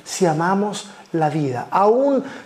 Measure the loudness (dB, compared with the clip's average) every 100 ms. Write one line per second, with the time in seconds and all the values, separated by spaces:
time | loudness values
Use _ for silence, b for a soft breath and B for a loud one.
0 | -12 0 0 2 0 0 -2 -6 -14 B
1 | B -2 0 0 -2 -4 -2 2 4 4
2 | 4 0 B B